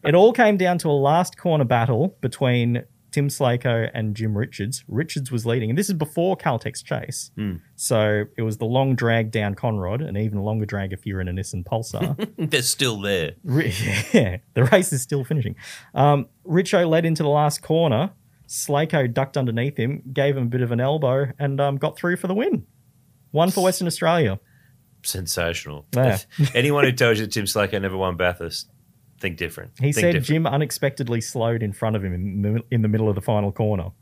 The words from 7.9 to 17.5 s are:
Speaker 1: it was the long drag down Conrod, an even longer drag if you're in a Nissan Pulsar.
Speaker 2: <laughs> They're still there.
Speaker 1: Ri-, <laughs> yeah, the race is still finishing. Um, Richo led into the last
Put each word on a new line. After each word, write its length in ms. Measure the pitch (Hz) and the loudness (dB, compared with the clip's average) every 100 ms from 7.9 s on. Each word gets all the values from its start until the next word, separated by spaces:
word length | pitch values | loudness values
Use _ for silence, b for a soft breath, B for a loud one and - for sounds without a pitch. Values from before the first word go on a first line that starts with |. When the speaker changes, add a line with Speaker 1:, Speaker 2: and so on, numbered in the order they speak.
| 117 107 107 104 - | 2 4 2 -2 -4
Speaker 1:
it 40 | |
was 140 | 110 107 | -4 -2
the 80 | 113 | 0
long 300 | 127 135 123 | 2 2 2
drag 360 | 117 113 110 | 2 2 0
down 220 | 113 104 98 | -2 -2 -2
Conrod, 460 | 120 107 90 117 | -2 -2 -4 -4
an 140 | 156 98 | -4 -4
even 240 | 110 104 | -2 -2
longer 260 | 101 110 104 | -2 -2 -4
drag 280 | 101 95 | -4 -6
if 120 | 95 - | -8 -6
you're 140 | 95 | -6
in 80 | 92 | -4
a 60 | |
Nissan 300 | 90 90 92 87 | -6 -6 -8 -4
Pulsar. 500 | 113 120 - 185 147 214 - | -4 -4 -4 -4 -4 -6 -6
Speaker 2:
<laughs> 120 | 160 | -2
They're 120 | 143 | 0
still 400 | 127 - 139 107 | -2 -2 -2 -2
there. 320 | 101 98 76 - | -2 -2 -2 -8
Speaker 1:
Ri-, 300 | 170 131 123 92 113 | -2 -2 0 -2 -4
<laughs> 200 | 101 - | -4 2
yeah, 240 | 214 107 90 _ | 4 4 -2 _
the 100 | - | 2
race 300 | 127 196 185 | 6 6 4
is 80 | 135 | -2
still 220 | - 143 131 | -2 -6 -2
finishing. 300 | 156 101 - B B B | -2 -2 -6 B B B
Um, 340 | - 143 143 - _ - | 2 4 4 0 _ -2
Richo 400 | 165 190 196 175 | 0 2 2 4
led 180 | 160 165 | 2 2
into 160 | 160 | 0
the 60 | 151 | 2
last 320 | 147 151 | 2 2